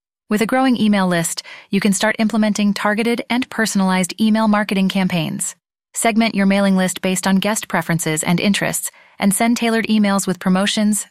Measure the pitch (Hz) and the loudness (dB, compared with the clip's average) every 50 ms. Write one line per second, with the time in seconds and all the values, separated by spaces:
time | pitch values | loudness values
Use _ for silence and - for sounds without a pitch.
0 | _ _ _ _ _ - 214 208 226 - 262 262 262 262 240 - 220 208 208 196 | _ _ _ _ _ -2 -2 0 0 0 0 2 2 2 2 2 2 2 2 2
1 | 190 180 175 170 165 - - - - - - - - - 202 190 - 208 190 - | 2 2 0 0 -2 -2 -6 -10 -14 -16 -18 -20 -6 -4 -2 0 2 0 0 2
2 | 220 214 214 - 220 214 233 214 214 214 196 - 208 208 196 - - 208 208 220 | 0 0 0 0 -2 0 0 0 0 0 0 0 0 0 0 0 0 0 0 0
3 | 220 233 233 233 - - 233 247 254 - - - 220 202 - 196 190 185 185 185 | 0 0 -2 -2 -2 -4 -4 -4 -4 -4 -4 -2 -2 0 0 0 2 2 2 0
4 | 180 - - - 220 220 214 220 220 214 208 208 214 - 202 196 190 185 - 196 | -2 -2 -2 0 0 2 2 2 2 2 2 2 0 0 0 0 0 0 0 0
5 | 185 175 180 170 151 - - - - - - _ _ _ _ _ _ _ - - | 0 0 0 -2 -2 -4 -6 -6 -8 -10 -10 _ _ _ _ _ _ _ -6 -2
6 | - 233 214 226 226 220 - 196 196 196 196 202 202 196 190 185 185 180 - - | -2 0 2 2 0 0 2 2 2 2 2 2 2 2 2 2 0 0 -2 -4
7 | - 190 190 185 - 190 190 190 - 202 220 - - - - 170 160 - 165 165 | -4 -4 -2 -2 0 0 0 2 0 0 -4 -4 -4 -4 -2 -2 0 0 -2 -2
8 | - 160 156 156 - - 175 175 - 208 196 - 160 156 - - - - - - | -2 -2 -4 -2 0 0 0 0 2 0 0 0 -2 -4 -4 -4 -8 -10 -12 -16
9 | - _ _ - - 202 190 - 233 233 240 - 233 226 226 226 - - 220 214 | -20 _ _ -2 0 0 0 2 0 0 0 0 0 0 0 0 0 0 2 2
10 | 208 202 196 196 - 190 180 180 - 190 185 185 202 202 - 220 208 208 208 - | 2 2 2 0 0 -2 -4 -2 0 0 0 0 0 0 0 0 0 0 0 -2
11 | - - | -6 -10